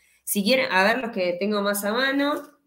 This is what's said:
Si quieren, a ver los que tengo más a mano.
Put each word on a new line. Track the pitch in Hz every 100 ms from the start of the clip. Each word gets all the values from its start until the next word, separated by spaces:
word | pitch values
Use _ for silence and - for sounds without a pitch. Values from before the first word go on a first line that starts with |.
| _ _
Si | - 208
quieren, | 196 208 165
a | 185
ver | 196 240
los | 240
que | 208 180 175
tengo | 202 208
más | 202 202
a | 202
mano. | 226 269 277 285 294 285 _